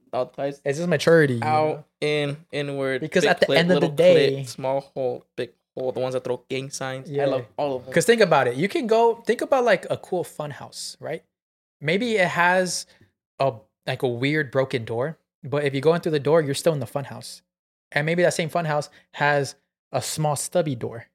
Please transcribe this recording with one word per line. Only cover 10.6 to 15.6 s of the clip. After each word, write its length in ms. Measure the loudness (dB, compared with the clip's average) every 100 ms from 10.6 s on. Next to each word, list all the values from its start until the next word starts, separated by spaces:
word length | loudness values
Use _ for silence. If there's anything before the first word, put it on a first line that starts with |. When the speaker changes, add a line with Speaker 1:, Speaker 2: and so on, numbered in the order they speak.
| -16 -14 -16 -12
Speaker 2:
right? 220 | -10 -10 -12 _ _ _ _ _
Maybe 360 | -4 -2 0 2
it 100 | 2
has 580 | 4 4 4 0 -4 -10 _ _ _ _ -2
a, 140 | -2 -2 _ _ -8
like, 160 | -4
a 60 | -2
weird 420 | 0 0 0 0
broken 340 | -2 -2 -4
door, 320 | -4 -6 -6 -8 _ _
but 200 | -6 -2